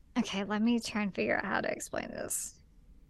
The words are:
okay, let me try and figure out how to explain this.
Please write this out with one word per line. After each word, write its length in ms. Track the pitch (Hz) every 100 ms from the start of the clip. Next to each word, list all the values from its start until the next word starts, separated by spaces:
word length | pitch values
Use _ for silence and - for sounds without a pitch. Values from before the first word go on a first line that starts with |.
| - 247
okay, 280 | - 196
let 160 | 202 208
me 180 | 226 233
try 220 | - 208
and 120 | 202
figure 240 | - 214 -
out 80 |
how 140 | 190 -
to 100 | -
explain 380 | - - - -
this. 460 | - - - - - - - - -